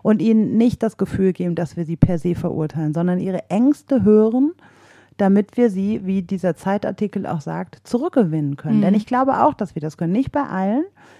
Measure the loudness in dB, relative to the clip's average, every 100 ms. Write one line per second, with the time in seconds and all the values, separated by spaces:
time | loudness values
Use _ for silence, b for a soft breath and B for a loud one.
0 | 0 2 2 2 2 2 0 0 -6 -4
1 | -6 0 0 0 -4 -4 -6 -6 -8 2
2 | 4 4 -2 -2 -4 -4 -4 -4 -4 -2
3 | -2 -2 -2 -6 -4 0 2 0 _ 0
4 | 4 6 4 2 0 -2 b b b b
5 | b _ 2 2 2 2 2 2 -2 -4
6 | -2 -4 -4 -4 -2 -2 -4 -2 -4 -4
7 | -6 -4 -6 -6 -6 -8 -10 -14 -6 -4
8 | -2 0 0 0 -4 -4 -2 0 2 2
9 | 0 0 0 2 2 0 -6 -6 -10 -6
10 | -2 -2 -2 -4 -4 -4 -2 -2 -4 b
11 | b